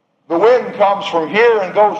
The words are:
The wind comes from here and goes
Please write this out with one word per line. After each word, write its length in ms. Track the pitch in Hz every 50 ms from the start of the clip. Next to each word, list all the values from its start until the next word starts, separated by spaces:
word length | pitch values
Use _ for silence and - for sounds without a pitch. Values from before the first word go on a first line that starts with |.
| _ _ _ _ _ _
The 100 | 165 170
wind 360 | 202 233 254 233 208 190 165
comes 320 | 170 202 196 202 196 -
from 220 | - 165 165 160 156
here 320 | 175 214 233 240 226 214
and 120 | 190 180 180
goes 260 | 196 214 208 175 -